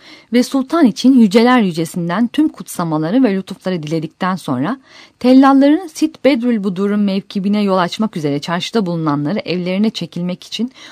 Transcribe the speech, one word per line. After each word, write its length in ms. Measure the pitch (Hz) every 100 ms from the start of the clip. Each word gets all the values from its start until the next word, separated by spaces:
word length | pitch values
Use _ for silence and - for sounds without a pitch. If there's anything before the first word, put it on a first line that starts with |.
| - - _
ve 100 | 233
sultan 420 | 247 269 262 330 269
için 340 | - 247 269
yüceler 420 | 220 208 233 254
yücesinden 680 | 196 165 160 180 170 180 240
tüm 220 | - 302
kutsamaları 720 | - - - 165 156 156 233
ve 120 | 254 190
lütufları 480 | 190 185 185 180
diledikten 520 | 151 160 160 - 180 185
sonra 440 | - 127 151 269 _ - - _
tellalların 680 | 247 262 269 269 277 311 359
Sit 380 | - 311 - 262
Bedrül 380 | 277 247 233
Budur'un 360 | 196 180 202 208
mevkibine 600 | 202 190 - 202 190 208
yol 160 | 202 190
açmak 400 | 175 - 220 180
üzere 220 | 147 143
çarşıda 460 | 147 175 - 226 185
bulunanları 540 | 170 156 147 147 208
evlerine 500 | - 180 180 190 220
çekilmek 540 | - 170 - 175 180
için 280 | - - 240 - -